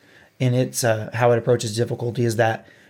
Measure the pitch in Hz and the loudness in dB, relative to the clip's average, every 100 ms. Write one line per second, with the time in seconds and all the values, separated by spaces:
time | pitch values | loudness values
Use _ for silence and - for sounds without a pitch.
0 | _ - _ - 127 123 127 - 120 110 | _ -20 _ -2 0 2 0 0 0 0
1 | 107 117 120 117 113 120 113 107 120 127 | -2 0 2 2 2 0 0 -4 -4 -4
2 | 120 110 117 110 113 110 - - _ | -6 -2 -2 2 0 0 -10 -20 _